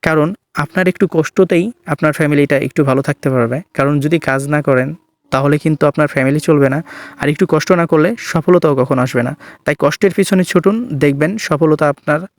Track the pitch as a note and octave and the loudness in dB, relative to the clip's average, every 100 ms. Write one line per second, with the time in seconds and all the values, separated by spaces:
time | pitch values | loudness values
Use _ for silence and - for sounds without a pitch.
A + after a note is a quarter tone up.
0 | - D#3 D3+ G3+ _ - D3 - F#3 - | 2 2 0 -4 _ -8 -4 0 -2 0
1 | F#3 E3 D#3 - F#3 E3+ G3 - - D3+ | 0 0 -2 0 2 2 -2 -8 -6 -2
2 | D#3 C#3+ D3+ D3 C#3+ C#3 - - C#3 C3 | 0 0 0 2 2 0 -2 -2 0 0
3 | C#3 C#3+ D3 C3 A#2 B2+ - - C#3 D3 | -2 -4 -2 0 0 -4 -6 -2 0 0
4 | D3 E3+ - C3+ C#3 D3+ D3 B2+ C3 D#3+ | 0 -2 -2 -4 -2 -2 0 -2 -2 -8
5 | _ _ _ C3+ C#3+ D3+ D#3+ D3+ D3 - | _ _ _ -2 0 0 0 0 0 0
6 | D3 - C3 D3+ - D3+ C3+ C#3 E3+ - | -2 0 0 0 2 2 2 0 -6 -16
7 | - - C#3+ D3 F#3 D#3 - F3+ E3 D#3+ | -20 -4 -4 0 0 0 2 0 2 2
8 | E3 A#3 - E3+ D#3 F3+ E3 C3+ B2+ C3 | 2 -2 -4 -2 2 2 4 0 0 0
9 | B2+ B2+ A#2+ C#3+ - - - D3 C#3+ - | 0 -2 -4 -6 -16 -8 -6 0 0 2
10 | G3 F3 F#3+ F#3 F3+ - G3 A3 A#3+ D3 | 0 0 0 0 2 0 0 -2 -4 0
11 | D3 C#3 D#3 G#3+ - D3 D#3+ D3+ D3 C#3 | 0 0 -2 -4 -4 0 2 2 0 -2
12 | - D3+ F#3 | -4 -4 -4